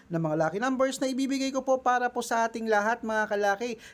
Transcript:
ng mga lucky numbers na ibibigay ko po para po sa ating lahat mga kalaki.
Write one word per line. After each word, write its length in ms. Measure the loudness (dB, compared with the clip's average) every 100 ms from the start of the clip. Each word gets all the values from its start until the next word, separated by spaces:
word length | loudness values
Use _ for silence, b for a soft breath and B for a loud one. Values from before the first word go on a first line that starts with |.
| -6
ng 80 | -2
mga 140 | 0 0
lucky 220 | 0 0
numbers 400 | -2 0 0 0
na 80 | -2
ibibigay 400 | -2 -2 0 -2
ko 160 | -2 0
po 160 | 2
para 240 | 2 2 0
po 160 | -2
sa 240 | -2 0 0
ating 240 | -2 2
lahat 320 | 2 2 0
mga 320 | -2 -2 0
kalaki. 480 | 0 2 0 -2 -8 B